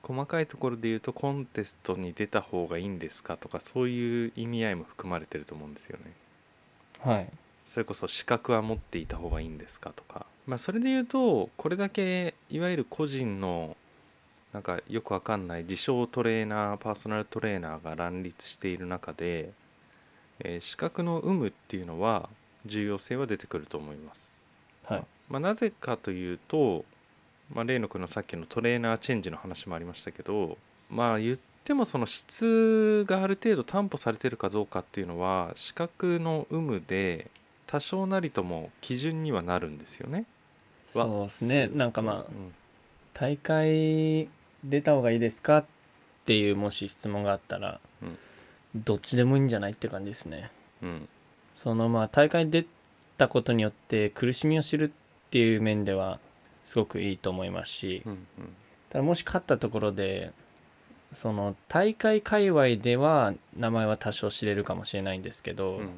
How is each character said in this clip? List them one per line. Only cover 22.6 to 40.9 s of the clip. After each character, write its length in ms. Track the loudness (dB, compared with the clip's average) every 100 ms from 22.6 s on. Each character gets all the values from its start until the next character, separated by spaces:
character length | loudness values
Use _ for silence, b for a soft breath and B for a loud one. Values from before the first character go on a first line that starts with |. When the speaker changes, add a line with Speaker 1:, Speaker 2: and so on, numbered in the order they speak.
Speaker 1:
重 200 | -6 -4
要 120 | -2 -4
性 180 | -4
は 120 | -4 -2
出 100 | -4
て 80 |
く 120 | -4 -8
る 100 | -6
と 100 | -10
思 160 | -10
い 40 | -14
ま 180 | -16
す。 220 | -18 -20 -20 _ _ _ _
Speaker 2:
は 120 | -8 -6
い。 80 | -8 _ _
Speaker 1:
ま 80 | -4
あ、 20 |
な 140 | -2
ぜ 160 | 0 -2
か 240 | -2 -6
と 160 | -4 -4
い 220 | -4 -6
う 60 | -6 _
と、 360 | 4 4 2 -6 _ _ _ _ _ -8
ま 80 | -4
あ、 40 |
例 140 | 0 0
の、 80 | 0
こ 120 | -4
の 80 | -4
さ 140 | -6
っ 20 |
き 140 | -6 -10
の 80 |
ト 160 | -6 0
レ 160 | 2 2
ー 20 |
ナ 160 | 0
ー 20 | 0
チ 140 | 0
ェ 40 |
ン 60 | -2
ジ 80 | -2
の 80 | -8
話 300 | -10 -10 -8
も 80 |
あ 40 | -8
り 60 |
ま 80 | -8
し 100 | -10
た 80 | -12
け 120 | -10
ど、 340 | -4 -2 -2 -6 _ _ _
ま 260 | 0 2
あ、 40 | 2
言 140 | 0
っ 40 | -2 _ _
て 80 | 0
も、 120 | 2
そ 120 | 2 0
の 80 |
質 1000 | 0 -2 -2 0 4 6 6 6 6 4 2
が 140 | 2
あ 60 | 2
る 100 | 2
程 140 | 4
度 80 | 2
担 260 | 2 0 0
保 80 | 0
さ 140 | -2
れ 60 | 0
て 120 | -2
る 80 | 0
か 120 | 0
ど 120 | 0
う 60 | -2
か 120 | -4
っ 40 |
て 180 | -6 -6
い 20 |
う 40 | -4
の 120 | -2
は、 320 | 2 2 0
資 180 | -6 -8
格 460 | -4 -6 _ 0 2
の 280 | 2 -2 0
有 100 | -2
無 220 | 0 -2
で 440 | 0 0 0 -2 -8 -18 _ _ -4
多 120 | -4
少 280 | -2 -2 0
な 140 | 0
り 100 | 0
と 100 | -2
も 280 | -2 -4 -6 _
基 160 | -6
準 280 | -2 -2 -2
に 80 | 0
は 100 | 0
な 180 | 2 0
る 100 | -2
ん 80 | -8
で 80 |
す 140 | -14 -12
よ 100 | -6
ね。 160 | -6 -6 _ _ _ _ _
Speaker 2:
そ 180 | -6